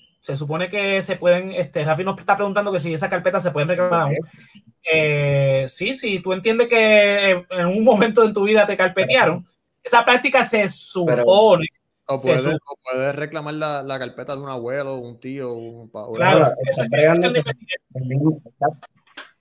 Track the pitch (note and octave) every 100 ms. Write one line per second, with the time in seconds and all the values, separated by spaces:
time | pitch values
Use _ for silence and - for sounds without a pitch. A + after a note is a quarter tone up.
0 | _ _ - C#3 D3 D#3+ F3+ G3+ G3 G3
1 | F#3+ F3+ F3 F3+ F#3+ F3+ E3 E3 D3+ D#3
2 | F#3+ F#3+ - G3 G3+ G3 G3+ F#3 E3 D#3
3 | F#3 F#3 F3+ F#3 F3 D3 D3+ F3 F3+ E3+
4 | D3 D#3+ E3 - - G3+ _ _ E3 D#3+
5 | D3+ D3 C#3+ C#3 C#3 C3+ C3 - G3+ C4
6 | A3+ F#3+ F#3 F#3 G#3 A3+ A#3+ A#3 G#3+ G#3+
7 | G3+ G3+ G3 F3+ - F#3 F3 G3+ A3+ G#3+
8 | A3+ A3 G#3+ G#3 G3+ G#3+ G#3 F#3+ F#3 F#3+
9 | F3 B3+ F3+ F3 - _ _ _ - A#3+
10 | A#3 B3 C#4 C4 - G#3+ G3 - - F#3
11 | E3 B2 A#2+ A#2 A3 F3 D#3+ - _ _
12 | - C3+ C3 B2+ C#3 D3+ - - C3 B2+
13 | C3+ C#3 D3+ D#3 D3 D3+ D#3 C#3+ C3+ C3+
14 | B2 - B2+ C#3 C#3 C3 A#2+ C#3 C3+ C3
15 | A#2+ A#2+ B2+ C#3 B2 A#2 A#2 A#2 A2 G#2+
16 | G#2+ A2 F3+ - D3+ - C3 - A2+ C#3+
17 | D#3 E3+ F3 E3 C#3+ C3 - F3 - C3
18 | B2+ C3 D#3 D#3 - _ C#3+ D#3 - _
19 | _ - - _